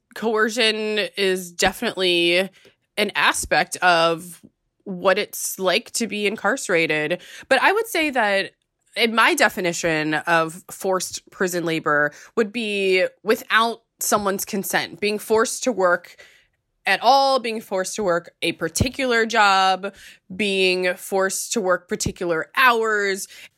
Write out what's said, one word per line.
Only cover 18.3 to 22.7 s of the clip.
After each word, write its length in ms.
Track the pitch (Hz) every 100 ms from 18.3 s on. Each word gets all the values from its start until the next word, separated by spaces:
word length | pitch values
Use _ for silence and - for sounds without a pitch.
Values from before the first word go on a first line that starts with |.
| _
a 100 | 170
particular 720 | 170 170 - 269 254 262 233
job, 720 | 226 226 208 190 190 185 196 202 - - _
being 600 | 185 208 190 185 185 180
forced 580 | 180 - 196 190 190 -
to 80 | 233
work 280 | 185 180 -
particular 600 | 214 - 190 180 160 - -
hours. 720 | 262